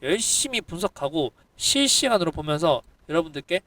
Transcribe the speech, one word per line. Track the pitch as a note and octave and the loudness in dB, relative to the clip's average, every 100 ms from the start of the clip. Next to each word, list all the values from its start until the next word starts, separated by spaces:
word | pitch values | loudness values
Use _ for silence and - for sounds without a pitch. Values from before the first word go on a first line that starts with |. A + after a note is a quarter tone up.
열심히 | C3+ G3 A3 - C#4+ A#3+ | -2 -2 0 0 0 -4
분석하고 | - E3 F#3 - C#3+ D#3+ C3+ - _ - | -6 -6 -6 -4 -4 -2 -2 -4 _ -4
실시간으로 | - C#4 C#4 - C4+ A3 E3 | 0 2 2 2 2 2 0
보면서 | D3+ D3+ D3+ E3 B2+ - _ - | -4 -2 0 2 2 -2 _ -4
여러분들께 | D#3 D#3+ C#3+ - F3+ | -2 -2 -6 -4 -4